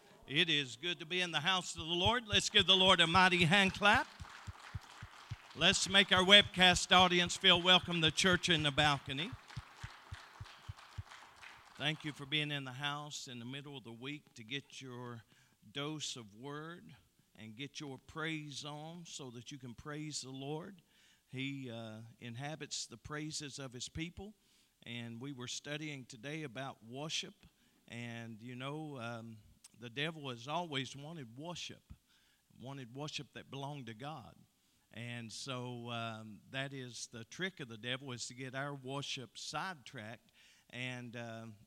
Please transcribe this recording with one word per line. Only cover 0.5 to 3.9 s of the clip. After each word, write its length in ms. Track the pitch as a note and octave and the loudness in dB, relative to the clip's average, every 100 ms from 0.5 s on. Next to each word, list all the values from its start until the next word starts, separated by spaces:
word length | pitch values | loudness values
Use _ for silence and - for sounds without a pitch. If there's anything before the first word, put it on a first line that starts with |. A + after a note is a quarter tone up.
| D3 C3 A#2 | 4 0 -4
good 240 | E3+ E3 | -6 -6
to 60 | D#3+ | -4
be 140 | F3+ | -2
in 120 | F3 | 0
the 80 | D#3 | 0
house 320 | E3 F#3 E3+ | 2 0 0
of 60 | E3 | -6
the 120 | D#3+ | -2
Lord. 320 | F3 G3 A#3+ G#3+ | 2 4 4 2
Let's 200 | G3+ - | 2 4
give 200 | G#3 F3+ | 6 6
the 80 | F#3+ | 8
Lord 240 | F#3 F3+ | 8 8
a 60 | E3+ | 8
mighty 380 | F#3 F#3 F3+ E3+ | 8 8 8 6
hand 280 | G3+ F#3+ | 6 6
clap. 320 | - G3+ | 6 6